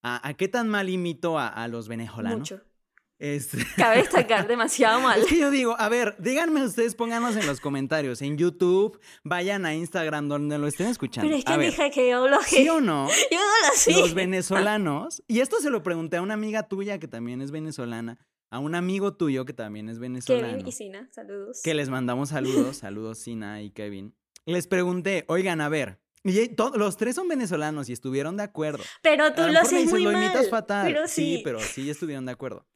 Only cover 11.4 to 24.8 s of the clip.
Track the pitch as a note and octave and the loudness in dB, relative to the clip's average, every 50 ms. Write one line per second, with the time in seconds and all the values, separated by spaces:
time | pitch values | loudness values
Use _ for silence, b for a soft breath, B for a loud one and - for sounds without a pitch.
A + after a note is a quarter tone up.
11.4 | B3+ A#3 - - C#4+ E4 - - D4+ C#4+ C#4+ C#4 B3 B3 B3 B3 B3+ C4+ C#4 - | 0 0 2 2 2 2 2 0 0 0 2 2 2 4 4 4 4 4 4 4
12.4 | - - - C#4 C4+ D#4 E4 D#4+ C4+ G3+ D#3 C#3+ C#3 C#3 D#5 - - C5+ - F4 | 4 4 6 6 6 6 4 2 2 2 2 0 0 2 2 2 2 2 2 2
13.4 | G4+ G4+ G#4+ A#4 F#4 C#4+ C5 - - A#4+ E4+ F#4 D4+ E3+ D#3+ F#3 F#3 F3+ F#3 F#3 | 4 4 4 6 6 4 4 4 4 6 6 6 6 4 4 0 0 0 0 -2
14.4 | F3+ - F#3+ - G3 G#3 G#3+ G#3+ G3 D#3+ C#3+ D3 G#3 E4 - - _ - A3+ A#3 | -2 0 0 2 2 2 2 2 0 0 0 -2 -4 -8 -12 -14 _ -2 0 0
15.4 | C4 C4 G#4+ A4+ D4 D4 B3+ G#3 D3 F3+ E3+ E3 D#3+ D#3 F3 E3+ F3+ G3 G#3+ G#3+ | 2 2 0 0 0 0 -2 -2 -2 -2 -2 -2 -2 -2 -2 -2 -2 -2 -4 -4
16.4 | G#3+ G#3+ G#3+ A3 G#3+ _ G3 F#3+ G3 G#3 G3+ E3 D#3+ C3 - B2+ A#2 A#2+ B2 B2+ | -4 -2 -4 -4 -4 _ -6 -6 -4 -6 -6 -8 -10 -12 -10 -8 -8 -8 -6 -8
17.4 | C3+ C#3 D3 D#3+ D#3 D#3 D3+ - B2 A#2+ A#2 A2+ A2+ A#2 A#2 _ _ _ _ _ | -8 -8 -8 -8 -8 -8 -8 -8 -8 -8 -6 -8 -8 -10 -12 _ _ _ _ _
18.4 | _ _ A2 B2 C#3 D3+ E3 F3 F3 F3+ F#3+ G3 G3 G3+ G3 _ F3 D3 C3+ C3 | _ _ -10 -8 -6 -4 -4 -2 -2 -2 -2 -2 -2 -4 -2 _ -2 0 0 -2
19.4 | C3 C3 C3 - A2+ G#2+ G#2 G#2+ G#2+ A2 A#2 A2+ B2 B2+ B2+ B2+ A#2+ - B3+ B3 | -4 -6 -10 -12 -10 -10 -10 -12 -12 -12 -12 -10 -10 -10 -10 -8 0 2 2 2
20.4 | A3+ A3 B3 C4 - - A#3 - G#3+ G3 F#3+ G3 B3+ _ _ - A3+ G3+ G3+ G3+ | 2 -2 -6 -8 -8 -10 -10 -12 -14 -14 -16 -18 -20 _ _ -20 -16 -14 -14 -14
21.4 | G3 G#3+ B3 - - E3 D#3 D3+ C#3+ C3 C3 C3 B2+ B2 B2 B2+ C#3+ C3 D3 C3+ | -12 -14 -14 -8 -4 -2 -2 -2 -2 -2 -4 -4 -2 -2 -2 -2 -4 -4 -4 -4
22.4 | - C3 C3 C#3 - - - - - G2 G2+ G#2 A2 A2 A2+ A2+ - A#2+ A#2 A2+ | -2 0 2 2 2 0 -2 -10 -12 -10 -10 -10 -10 -10 -10 -12 -12 -10 -10 -10
23.4 | G#2+ G2+ G#2+ G#2+ G#2 G2+ _ - G#2+ G#2 G2+ G2 G2 G#2+ _ _ _ _ _ - | -8 -10 -10 -12 -12 -14 _ -10 -10 -10 -10 -12 -14 -16 _ _ _ _ _ -16
24.4 | _ D#3+ E3+ F3+ E3+ F3+ G3 F3+ | _ -4 -4 -4 -2 0 0 0